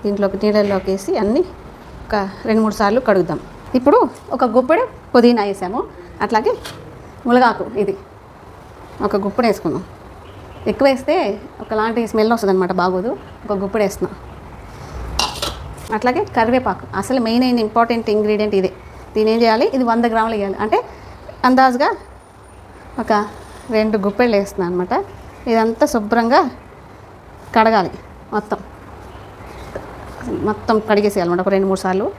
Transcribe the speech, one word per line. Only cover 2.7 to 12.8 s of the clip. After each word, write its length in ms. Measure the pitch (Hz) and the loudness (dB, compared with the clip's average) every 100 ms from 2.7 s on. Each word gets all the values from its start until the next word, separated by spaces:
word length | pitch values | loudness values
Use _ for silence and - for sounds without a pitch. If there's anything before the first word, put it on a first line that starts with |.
సార్లు 260 | 202 202 226 | 2 2 2
కడుగుదాం. 400 | 254 190 175 147 - - - | 4 2 2 -4 -8 -18 -2
ఇప్పుడు 340 | 254 262 453 349 - - | 2 6 6 4 -2 -8
ఒక 120 | 247 | -2
గుప్పెడు 440 | 254 226 254 339 508 - - 247 | 2 2 4 2 0 -6 2 6
పుదీనా 260 | 240 240 | 6 4
వేసాము, 420 | 202 196 180 233 453 - - - | 0 -4 -4 -4 -6 -12 -20 -6
అట్లాగే 320 | 311 220 339 480 - - - - - - 247 | 0 2 2 -2 -8 -16 -18 -20 -20 -8 2
మునగాకు 400 | 247 247 208 214 220 | 4 4 2 -4 -2
ఇది 180 | 202 190 - - - - - - - - - - | -2 -4 -12 -20 -20 -20 -20 -20 -20 -20 -20 -6
ఒక 140 | 208 202 | -2 -2
గుప్పెడు 300 | 202 190 233 | -2 0 0
వేసుకుందాం. 380 | - 170 127 - - - - - - - - 226 | 0 -2 -4 -8 -18 -20 -20 -20 -20 -20 -8 -6
ఎక్కువ 220 | - 277 | 2 2
వేస్తే 500 | 262 262 349 240 208 - - | 2 0 0 0 -4 -12 -16
ఒకలాంటి 460 | - 214 220 233 220 | -6 -2 -2 -2 -2
స్మెల్ 260 | 220 220 | 0 2
వస్తుందన్నమాట, 400 | 226 196 190 180 | 2 2 2 2
బాగోదు. 440 | 185 | 0